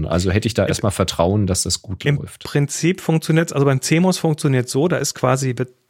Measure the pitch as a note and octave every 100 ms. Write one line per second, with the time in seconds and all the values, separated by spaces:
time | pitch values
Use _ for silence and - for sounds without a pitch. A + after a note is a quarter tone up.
0 | - F2 F2+ G#2 A2+ G#2 - - G#2 -
1 | F#2 - F2 G#2 F#2+ F#2 F2+ - - F#2+
2 | C#3+ C#3+ - - - C#3+ C#3+ - E3 F#3+
3 | - D#3+ - D#3+ E3 C#3+ C#3 C3 - D#3+
4 | F#3 F3+ E3 D3+ D3 B2+ B2 C3+ F3 C3+
5 | C#3 - B2+ C3+ C3+ B2 B2 _